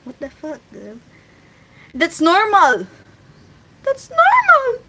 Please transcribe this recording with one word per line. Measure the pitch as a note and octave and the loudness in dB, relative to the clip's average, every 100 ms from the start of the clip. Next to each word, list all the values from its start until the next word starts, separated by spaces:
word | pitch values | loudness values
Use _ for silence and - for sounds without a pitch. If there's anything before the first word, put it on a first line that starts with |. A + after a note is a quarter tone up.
What | - - | -20 -16
the | C#4 | -18
fuck, | - D#4 C4+ _ | -14 -14 -14 _
girl? | G3+ G#3 A3+ _ _ _ _ _ _ _ _ - | -20 -20 -20 _ _ _ _ _ _ _ _ -18
That's | B3+ E4 - | -4 -4 0
normal! | D#4+ F4+ G#4+ G4 D4+ A3+ F#3+ - - _ _ - _ _ _ _ | 2 2 2 2 2 0 -6 -16 -20 _ _ -20 _ _ _ _
That's | - C5+ - | -8 -8 -6
normal! | E5 F5 B5 G#5 D#5+ C5 A#4+ | 0 2 2 4 2 2 -6